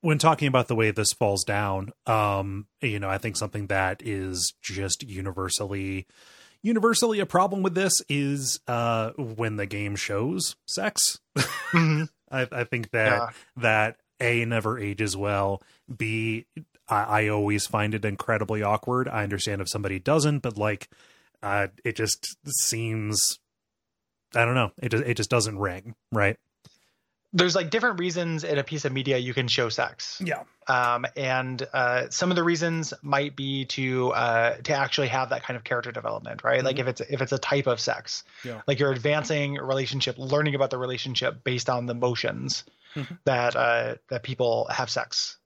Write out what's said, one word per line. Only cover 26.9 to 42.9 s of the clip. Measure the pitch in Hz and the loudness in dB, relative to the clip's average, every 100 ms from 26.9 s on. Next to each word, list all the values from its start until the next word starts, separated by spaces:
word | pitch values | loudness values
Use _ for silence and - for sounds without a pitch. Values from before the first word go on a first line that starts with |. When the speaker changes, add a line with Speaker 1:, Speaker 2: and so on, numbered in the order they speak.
| _ _ _ _ | _ _ _ _
Speaker 2:
There's, | 180 180 | 2 4
like, | 185 165 | 2 0
different | 226 240 180 | 0 0 0
reasons | 180 170 170 160 | -2 -2 -2 -2
in | 165 143 | -2 -2
a | |
piece | 139 151 | -2 -4
of | 143 | -2
media | 135 131 127 | -2 0 0
you | 127 | 0
can | 123 123 | -2 0
show | - 117 | 2 2
sex. | 110 127 - - - | 0 -2 -4 -12 -8
Speaker 1:
Yeah. | 180 147 - _ - | -6 -6 -8 _ 0
Speaker 2:
Um, | 127 123 120 127 - | 2 2 0 -2 -4
and, | 135 127 127 123 131 | -2 0 -2 -4 -4
uh, | 135 123 127 127 | 0 2 2 0
some | - 180 | 0 2
of | 175 | 2
the | |
reasons | 170 165 165 165 151 - | 2 2 2 0 -4 -8
might | 143 139 143 | 0 0 0
be | 139 135 139 127 | -4 -4 -2 -4
to, | - 131 127 127 | -2 0 2 2
uh, | 123 120 113 117 117 | 2 2 4 4 2
to | 120 | 0
actually | 139 135 - 131 | 0 0 0 0
have | 131 120 | 0 -2
that | 123 | -4
kind | - 123 | -4 -8
of | |
character | 110 123 120 | -4 -4 -4
development, | 117 110 107 117 113 | -6 -6 -6 -8 -4
right? | 123 127 | 2 2
Like, | 131 135 | 2 0
Speaker 1:
Mm-hmm. | 127 | -2
Speaker 2:
if | 123 | -4
it's, | - | -4
if | 135 | -4
it's | 127 | -2
a | 135 | -2
type | - 143 135 | 2 2 2
of | 117 | 0
sex, | - 104 - - - - | 0 -4 -6 -10 -10 -14
Speaker 1:
Yeah. | 127 110 - | -12 -6 -2
Speaker 2:
like, | 139 | 2
you're | 143 | 2
advancing | 127 143 151 139 151 143 139 | 2 0 0 0 0 -2 -4
a | |
relationship, | 135 135 131 135 127 127 | -2 -2 -2 -2 -2 -4
learning | 131 147 151 | 0 2 2
about | 139 131 | 2 0
the | 127 | 0
relationship | 127 127 131 123 127 - | -4 -4 -4 -2 -2 -2
based | - 127 - | -2 -2 0
on | 123 123 | 0 -2
the | |
motions | 120 123 120 117 110 131 - - _ - | 0 0 0 -2 -4 -4 -6 -8 _ -14